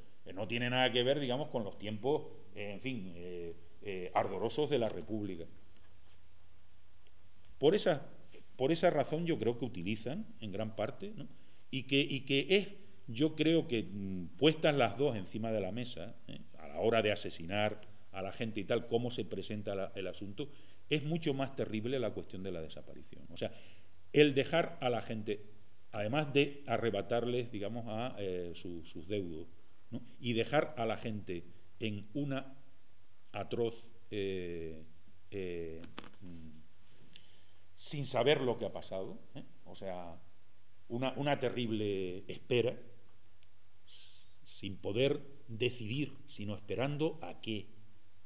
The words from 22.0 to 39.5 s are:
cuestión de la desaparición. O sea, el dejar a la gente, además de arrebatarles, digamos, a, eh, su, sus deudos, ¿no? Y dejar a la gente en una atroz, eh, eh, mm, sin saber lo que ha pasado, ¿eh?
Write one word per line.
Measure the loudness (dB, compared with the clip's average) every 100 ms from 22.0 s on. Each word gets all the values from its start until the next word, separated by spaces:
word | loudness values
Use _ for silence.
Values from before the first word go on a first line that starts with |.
| 0
cuestión | -2 -4 -4
de | -4
la | -2
desaparición. | -4 -6 -6 -8 -8 -8 -6
O | -2
sea, | -2 -2 -6 -6 -8 -8 6
el | 10 10
dejar | 8 4 4 2 0
a | 2
la | 2
gente, | 0 -2 0 -2 -4 -6 -8 -8 -6
además | -2 0 2 4
de | 6 4 2 0
arrebatarles, | 2 4 2 2 2 4 2 0
digamos, | -2 -2 -2 -2
a, | -2 -2 -2
eh, | -2 -2 -2
su, | -4 -4 -4
sus | -6 -6 -2
deudos, | 0 0 -4 -6 -8 -8 -8 -6
¿no? | -6 -6 -2
Y | 2
dejar | 4 4 4 4 2
a | 0
la | 0
gente | -2 -2 -2 -4 -4 -6 -8 -2
en | -2 -2 -2
una | -2 0 0 -2 -6 -8 -8 -8 -8 -8 -8 -6
atroz, | -4 -2 2 0 0 -6 -8 -4
eh, | -2 0 0 -2 -2 -4 -4 -6 -8 -8 -8 -6
eh, | -2 -2 -2 -2 -4 -6 -6 -6 -6
mm, | -6 -6 -6 -6 -8 -8 -8 -8 -8 -8 -8 -8 -8 -8 -8
sin | -6 -4 -2 2
saber | 6 8 8
lo | 6 2
que |
ha | 0
pasado, | -2 -4 -4 -4 -6 -6
¿eh? | -8 -8